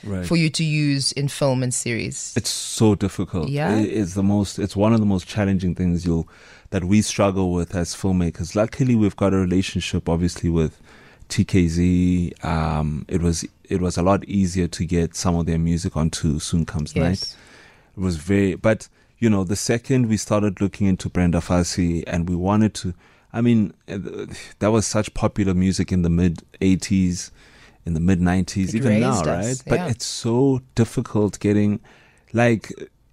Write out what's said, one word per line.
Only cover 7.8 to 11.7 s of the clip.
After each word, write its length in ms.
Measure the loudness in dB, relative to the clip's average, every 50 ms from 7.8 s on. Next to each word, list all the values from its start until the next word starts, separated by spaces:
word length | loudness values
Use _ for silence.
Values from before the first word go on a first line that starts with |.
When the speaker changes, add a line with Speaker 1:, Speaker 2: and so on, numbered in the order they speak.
| -4 -4 -6
Speaker 1:
filmmakers. 600 | -4 -2 0 0 2 0 0 -2 -4 -8 -4 0
Luckily, 400 | 0 0 0 0 0 2 2 4
we've 200 | 4 4 2 2
got 180 | 0 0 2 2
a 40 | 2
relationship, 680 | 2 2 2 0 0 0 -2 -4 -4 -2 -4 -2 -2 0
obviously, 400 | 0 0 0 0 -2 -2 -2 0
with 300 | 2 2 2 0 -2 -6 -20 -20 -20 -20 -20 -20 -20 -20 -14 -6
T 160 | 0 0 0
K 220 | 2 4 2 2
Z. 680 | 2